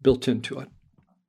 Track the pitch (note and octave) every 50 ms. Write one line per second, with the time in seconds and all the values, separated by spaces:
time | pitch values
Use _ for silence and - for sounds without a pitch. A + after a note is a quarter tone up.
0 | - C3 B2 B2 - B2+ B2 - - - C3+ C3 C3 - - _ _ _ _ _
1 | _ _ _ _ _